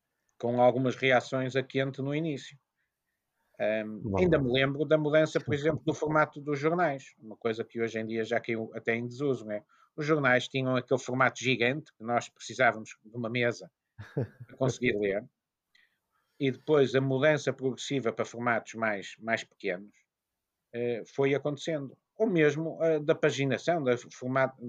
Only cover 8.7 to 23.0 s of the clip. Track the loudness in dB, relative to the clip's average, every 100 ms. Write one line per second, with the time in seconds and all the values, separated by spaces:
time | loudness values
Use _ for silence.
8.7 | -8 -2 -2 -2 -4 -2 -2 -4 -8 -10
9.7 | _ _ -8 0 2 4 2 2 -4 0
10.7 | -2 0 -2 -2 0 0 0 -2 0 0
11.7 | -2 -8 -14 -4 -4 -4 -14 -12 0 2
12.7 | 2 -6 -18 -14 -8 -4 0 0 -2 -10
13.7 | _ _ -20 -10 -6 -6 -8 -16 -2 -2
14.7 | 0 0 0 0 -2 -6 _ _ _ _
15.7 | _ _ _ _ _ _ -4 -4 -2 2
16.7 | 4 4 2 0 2 4 2 0 -2 -4
17.7 | -4 -4 -2 -2 -4 -6 -4 -2 -2 -4
18.7 | -6 -4 -4 -8 -12 -4 -4 -4 _ -6
19.7 | -6 -8 _ _ _ _ _ _ _ _
20.7 | -6 -4 -4 -6 0 2 2 -2 -6 -4
21.7 | -6 -6 -14 _ -4 0 4 4 2 -4
22.7 | 0 2 2